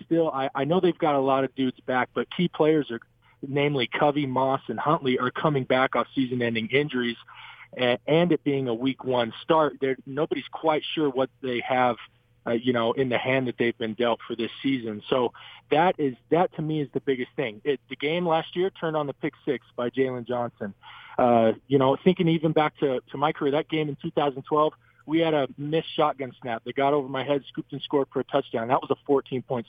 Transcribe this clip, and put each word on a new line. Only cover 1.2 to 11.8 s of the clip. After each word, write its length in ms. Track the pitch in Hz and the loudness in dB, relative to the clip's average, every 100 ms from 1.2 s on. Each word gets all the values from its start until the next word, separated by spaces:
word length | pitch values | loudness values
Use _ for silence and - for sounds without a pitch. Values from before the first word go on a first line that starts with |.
lot 220 | 135 135 | 2 2
of 100 | 135 - | 0 0
dudes 220 | 131 - | -2 -2
back, 300 | - 127 123 | -4 -2 -2
but 140 | - 117 | -4 -6
key 160 | - 175 | -2 -2
players 420 | - 156 156 135 | 2 2 2 0
are, 80 | 117 - _ _ - 143 | -6 -12 _ _ -16 -6
namely 420 | 139 143 143 117 | 0 0 0 -2
Covey, 380 | - 151 143 139 | 0 0 2 -2
Moss, 340 | 127 135 135 - | 0 0 0 -4
and 100 | 113 | -4
Huntley, 400 | - 160 131 123 | 0 0 0 0
are 140 | 123 | -2
coming 320 | - 160 143 | -2 0 0
back 320 | 127 131 131 123 | 0 2 2 0
off 100 | 117 | -2
season-ending 540 | - 127 123 120 113 110 | -2 -2 0 -2 -2 0
injuries, 480 | 135 147 127 120 117 - - - - - - | 0 0 -2 -4 -6 -12 -20 -20 -20 -16 -2
a-, 220 | 123 120 - | 0 0 2
and 240 | 156 175 | 2 4
it 140 | 160 | 2
being 240 | - 139 131 | 0 -2 -2
a 60 | |
week 280 | 113 131 127 | -2 -2 -4
one 300 | 127 123 117 - | -2 0 0 -4
start, 360 | - 160 147 - | 0 2 2 0
they're, 160 | 135 131 - | -4 -4 -6
nobody's 400 | 135 156 147 - | -4 -4 -4 -8
quite 320 | - 160 151 - | -6 0 0 -2
sure 160 | - 147 | -2 0
what 200 | 127 131 _ | 0 -2 _
they 160 | 131 117 - | -6 -4 -2
have, 300 | 127 | 2